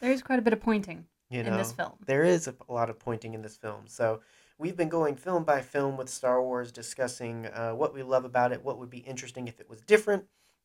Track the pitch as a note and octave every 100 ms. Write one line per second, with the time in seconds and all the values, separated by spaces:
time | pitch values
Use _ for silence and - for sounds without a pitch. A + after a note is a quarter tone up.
0 | B3 C4+ - C4 A3+ A3 A3+ G#3+ G3 E3
1 | E3 _ _ B2 A2+ A2 A2+ B2 E3+ -
2 | - C3+ E3+ F3 E3 B2+ - A#2+ A2+ A2+
3 | - A2+ A2+ A2+ G#2+ - A2 G#2 G#2 -
4 | A#2 A2 - _ _ - D#3+ F3 D#3+ E3
5 | D3+ C#3 F3+ F3+ D#3+ C#3 B2+ D3 C#3 C3+
6 | C3 - B2+ B2+ B2+ B2 A#2+ B2 A2+ -
7 | B2 B2 A#2+ A#2 A2+ A2+ A#2 A2+ D3 C#3
8 | C3 C3 B2+ B2 B2 A#2+ B2+ A#2+ B2 B2
9 | B2 B2+ B2+ B2 A#2+ - - A2 - G#3
10 | G#2+ F#3+ G3+ _ _ _